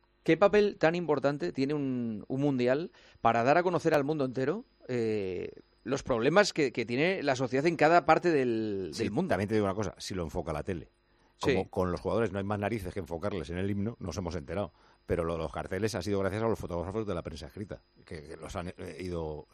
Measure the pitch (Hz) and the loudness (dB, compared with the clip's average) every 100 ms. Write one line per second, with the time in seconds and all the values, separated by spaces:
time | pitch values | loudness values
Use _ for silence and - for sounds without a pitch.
0 | _ _ - 156 202 208 208 - 160 175 | _ _ 0 4 6 6 2 2 2 2
1 | 160 139 139 143 175 131 135 151 135 127 | 0 0 0 -2 -4 -2 -2 -2 -2 -4
2 | 117 104 - 131 143 131 123 139 180 - | -4 -8 -6 -2 0 2 2 2 -2 -12
3 | - - 117 117 123 160 180 165 165 147 | -20 0 2 4 6 6 4 2 2 2
4 | 139 156 131 123 131 208 - _ - 120 | 2 0 0 0 -2 -2 -8 _ -4 0
5 | 113 107 95 90 87 - _ _ - 131 | 0 0 -2 -4 -6 -10 _ _ -4 -4
6 | - 117 113 185 196 - 135 - 110 123 | 0 2 6 6 4 2 0 0 -2 2
7 | 170 190 139 127 131 131 165 151 151 170 | 2 2 0 0 0 2 2 4 6 6
8 | 170 160 175 147 127 110 110 98 90 92 | 6 4 4 2 2 0 0 -2 -4 -4
9 | 101 117 185 92 101 110 101 95 101 - | -2 -2 0 0 2 2 2 0 -4 -6
10 | - 95 80 90 76 76 76 85 - _ | -8 -6 -4 -4 -4 -4 -4 -6 -8 _
11 | _ _ _ _ 147 117 95 101 90 85 | _ _ _ _ 0 0 0 0 0 0
12 | 92 98 110 98 98 104 101 113 90 101 | 0 0 0 -2 -4 -2 -2 -2 -6 -8
13 | 82 85 101 101 76 87 98 101 104 - | -8 -6 -4 -4 -4 -4 -2 -2 -2 -4
14 | 92 85 87 82 69 87 90 - _ _ | -6 -4 -4 -6 -6 -6 -6 -10 _ _
15 | - 87 82 85 78 80 76 95 107 101 | -2 -2 0 -2 -4 -6 -6 -2 -2 -2
16 | 104 98 98 104 113 98 85 85 85 107 | -2 0 0 0 -2 -2 -4 -4 -4 -6
17 | 101 87 - 76 73 90 101 78 _ _ | -4 -6 -6 -12 -14 -12 -12 -14 _ _
18 | - 82 73 80 80 95 87 - 90 139 | -16 -16 -14 -14 -10 -8 -8 -10 -12 -10
19 | 92 85 80 73 - | -6 -4 -6 -8 -14